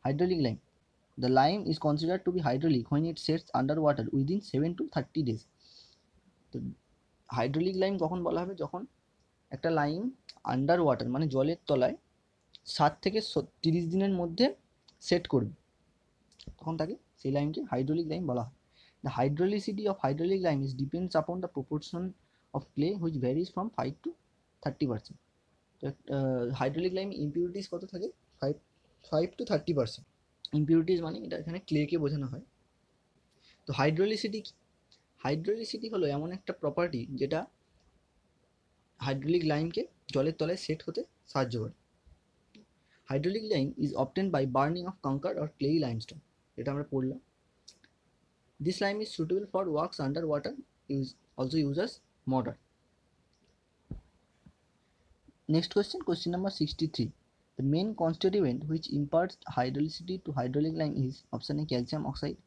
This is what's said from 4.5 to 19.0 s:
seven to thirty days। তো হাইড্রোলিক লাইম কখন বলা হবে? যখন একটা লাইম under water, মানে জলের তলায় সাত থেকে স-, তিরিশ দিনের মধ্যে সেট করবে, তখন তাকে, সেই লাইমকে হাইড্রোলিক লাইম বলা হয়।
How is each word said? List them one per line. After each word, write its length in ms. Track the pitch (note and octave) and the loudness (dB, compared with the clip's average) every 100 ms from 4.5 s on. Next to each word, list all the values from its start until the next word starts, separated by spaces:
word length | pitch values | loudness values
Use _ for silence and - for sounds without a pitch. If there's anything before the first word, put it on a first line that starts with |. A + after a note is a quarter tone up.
seven 200 | C3 D#3+ F3 | 0 0 0
to 40 | D4+ | -2
thirty 280 | - B2+ - C3+ | -4 -4 -2 0
days। 140 | A2+ - _ - - - _ _ _ _ _ _ | -2 -6 _ -20 -20 -20 _ _ _ _ _ _
তো 60 | B2+ B2+ - _ _ _ _ _ B2 | -10 -10 -12 _ _ _ _ _ -2
হাইড্রোলিক 400 | A#2+ D3 F3+ F#3+ | 0 2 0 2
লাইম 120 | F#3+ G3 | 0 2
কখন 160 | D#3+ F3+ E3+ | 0 0 0
বলা 140 | E3 | 0
হবে? 120 | F3+ F#3+ | -2 -4
যখন 200 | D3 F3 A#3+ _ _ _ _ _ _ | -6 -6 -10 _ _ _ _ _ _
একটা 140 | C#3 E3+ D#3+ | -4 0 2
লাইম 220 | D3 D3+ A#3+ C4 - - - | 2 0 -4 -8 -20 -10 -2
under 240 | B2+ C#3 F3 D#3+ | 0 4 4 4
water, 180 | A#2+ A#2 | 2 0
মানে 120 | B2+ D#3+ | 0 0
জলের 260 | C3 C#3+ E3+ - | 2 0 0 0
তলায় 280 | C#3 B2 - _ _ _ _ _ - - - | 4 4 0 _ _ _ _ _ -20 -10 2
সাত 160 | D3+ - | 2 4
থেকে 140 | G3 G#3+ G#3+ | 0 0 -2
স-, 160 | - C3 _ | -4 -4 _
তিরিশ 220 | E3 E3 E3+ | 2 2 2
দিনের 200 | F3+ G3 F#3+ | 2 2 0
মধ্যে 260 | F3 E3+ C4 - _ _ _ _ - | -2 2 2 2 _ _ _ _ 2
সেট 160 | F3 F3 | 2 4
করবে, 220 | C3+ G#2+ - _ _ _ _ _ _ _ _ - - | 2 2 -6 _ _ _ _ _ _ _ _ -18 -10
তখন 160 | D#3+ E3 | -8 -4
তাকে, 140 | D#3+ A3 _ _ | -4 -4 _ _
সেই 120 | C3+ C#3 | -2 0
লাইমকে 240 | D3 D#3 D4 | 0 -2 -2
হাইড্রোলিক 360 | B2+ C3+ D#3+ D#3+ | 0 2 0 0
লাইম 100 | D#3+ E3+ | -2 -2
বলা 120 | B2 A#2 | -2 -4
হয়। 80 | - _ _ - _ | -10 _ _ -20 _